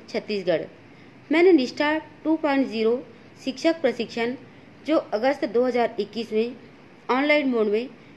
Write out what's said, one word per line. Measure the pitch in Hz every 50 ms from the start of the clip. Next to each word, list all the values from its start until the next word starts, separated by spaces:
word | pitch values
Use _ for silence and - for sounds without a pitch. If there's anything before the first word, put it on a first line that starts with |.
| - -
छत्तीसगढ़। | - 220 202 - 214 196 180 180 170 147 156 - - - - - - - - - - - - -
मैंने | 285 330 349 381
निष्ठा | 349 285 254 233 - - 294 294 311 311
टू | 311 - - - - 302 320
पॉइंट | 311 320 294 277 269 262 202
ज़ीरो | 208 226 220 220 240 262 - - - - - - - - -
शिक्षक | 269 262 - - 330 320 320
प्रशिक्षण, | - 247 233 - 220 - - 240 226 240 254 - - - - - - - - - - 277
जो | 311 -
अगस्त | - - - 214 233 269 294 285 320
दो | 240 196 233 254
हज़ार | 254 233 247 233 226 233 -
इक्कीस | 214 208 - 226 220 220 214
में | 214 226 240 262 - - - - - - - - - - -
ऑनलाइन | 240 262 285 294 294 302 285 269
मोड | 240 226 214 214
में | 202 220 247 277 - - - - -